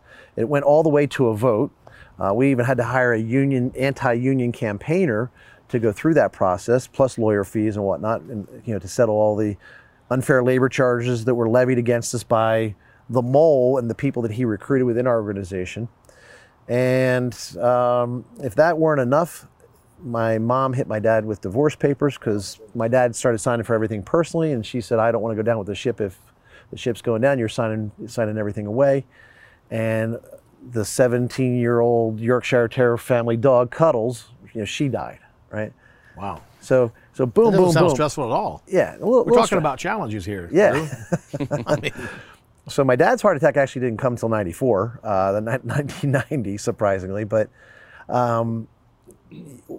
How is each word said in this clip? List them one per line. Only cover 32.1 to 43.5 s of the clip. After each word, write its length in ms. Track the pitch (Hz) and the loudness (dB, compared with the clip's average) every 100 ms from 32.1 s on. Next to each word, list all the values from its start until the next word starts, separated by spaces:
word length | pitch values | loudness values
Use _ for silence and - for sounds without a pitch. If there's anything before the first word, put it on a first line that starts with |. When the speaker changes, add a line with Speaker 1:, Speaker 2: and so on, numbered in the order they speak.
| 110 | -2
Speaker 1:
Yorkshire 480 | 113 123 - 127 117 | 0 0 2 0 2
Terrier 300 | - 123 117 | 2 2 2
family 400 | - 123 117 117 | 0 0 0 2
dog, 340 | 135 123 123 | 4 4 2
Cuddles, 580 | - 160 127 113 120 - - - | 2 2 2 -2 -6 -14 -20 -14
you 80 | 113 | -10
know, 40 | 101 | -8
she 240 | - 147 | -4 -4
died, 300 | 107 60 - _ _ _ | -4 -8 -14 _ _ _
right? 220 | 104 107 - _ _ _ - | -10 -10 -12 _ _ _ -12
Speaker 2:
Wow. 240 | 98 - - _ | -12 -12 -18 _
Speaker 1:
So, 320 | - 131 120 - _ | 0 2 2 -2 _
so 120 | - 131 | -4 0
boom, 200 | 190 233 | 4 6
Speaker 2:
That 60 | |
doesn't 140 | 190 180 | 6 6
Speaker 1:
boom, 80 | |
Speaker 2:
sound 140 | 160 170 | 6 4
Speaker 1:
boom. 80 | 143 | 4
Speaker 2:
stressful 300 | 151 156 120 | 0 -2 -2
at 60 | |
all. 320 | 147 208 - - | -2 -4 -8 -2
Speaker 1:
Yeah, 240 | 185 92 | 0 0
a 60 | - | -2
little, 100 | 190 | 2
Speaker 2:
We're 240 | 247 - | 2 4
Speaker 1:
little 40 | 240 | 4
Speaker 2:
talking 140 | 226 190 | 4 2
Speaker 1:
stre- 40 | |
Speaker 2:
about 160 | 151 131 | 0 -2
challenges 480 | 175 214 135 107 90 | -4 -6 -6 -8 -8
here, 240 | 98 85 | -8 -2
Speaker 1:
Yeah. 200 | 165 196 139 156 127 110 170 - 143 | 4 4 2 -4 -10 -6 -8 -6 -8
Speaker 2:
Drew. 100 | 139 143 | -6 -6
<laughs> 40 | 117 | -2
I 120 | 147 | -4
mean 120 | 131 - 120 - - - _ _ - | -4 -8 -12 -16 -20 -20 _ _ -6
Speaker 1:
So 160 | - | 0
my 120 | 135 123 | 2 4
dad's 260 | 180 247 | 4 4
heart 160 | 208 151 | 2 2
attack 200 | 151 | 2